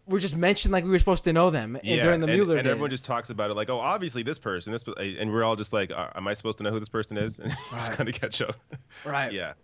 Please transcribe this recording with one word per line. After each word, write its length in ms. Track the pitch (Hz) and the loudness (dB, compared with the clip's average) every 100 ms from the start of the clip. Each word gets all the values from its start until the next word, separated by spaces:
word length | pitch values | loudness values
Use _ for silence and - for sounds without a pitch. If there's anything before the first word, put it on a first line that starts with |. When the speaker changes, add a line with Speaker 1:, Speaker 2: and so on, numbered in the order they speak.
| - | -2
Speaker 1:
were 140 | 190 | 0
just 180 | 185 156 | 0 2
mentioned 340 | 175 196 - | 2 4 4
like 120 | 190 175 | 2 4
we 40 | |
were 100 | 180 | 6
supposed 260 | 180 180 - | 6 4 4
to 80 | |
know 160 | 165 180 | 6 6
them 260 | 156 110 127 | 4 -2 -6
in, 200 | - - | 0 4
Speaker 2:
Yeah, 60 | |
Speaker 1:
during 180 | 170 170 | 4 4
the 60 | 160 | 4
Speaker 2:
and, 80 | 190 | 4
Speaker 1:
Mueller 220 | 196 156 | 4 4
Speaker 2:
and 100 | 123 | 2
everyone 220 | 127 143 | 2 0
Speaker 1:
days. 100 | 131 | -4
Speaker 2:
just 60 | - | -4
talks 240 | 120 117 | -4 -4
about 220 | 107 104 | -4 -2
it 40 | 104 | -2
like, 140 | 107 | -2
"Oh, 100 | 127 | 0
obviously 440 | 127 208 180 123 | 0 -2 -2 -4
this 160 | 117 156 | -4 -4
person," 340 | 110 90 95 | -4 -6 -4
this, 100 | 113 | -8
pe-, 340 | - - 98 95 | -6 -6 -6 -4
and 140 | 107 | -2
we're 120 | 110 | 0
all 120 | 113 110 | 2 0
just 160 | 104 | -2
like, 200 | 107 95 | -2 -2
"Uh, 180 | 87 80 - | -4 -8 -6
am 120 | 98 | -6
I 60 | |
supposed 240 | 104 110 107 | -4 -6 -4
to 60 | 104 | -4
know 60 | |
who 80 | 110 | -4
this 100 | 107 | -4
person 280 | 113 104 104 | -6 -4 -4
is?" 220 | 107 107 | -6 -6
<laughs> 40 | |
And 120 | - 127 - | -8 -8 -8
just 180 | 120 117 | -8 -6
Speaker 1:
Right. 80 | 110 | -4
Speaker 2:
kinda 140 | 120 | -4
catch 280 | - 110 - | -4 -6 -4
up. 140 | 120 - - 131 - - 147 | -6 -6 -12 -20 -20 -16 -6
Speaker 1:
Right. 260 | 139 131 | -4 -4
Speaker 2:
Yeah. 220 | 101 82 71 | -6 -8 -12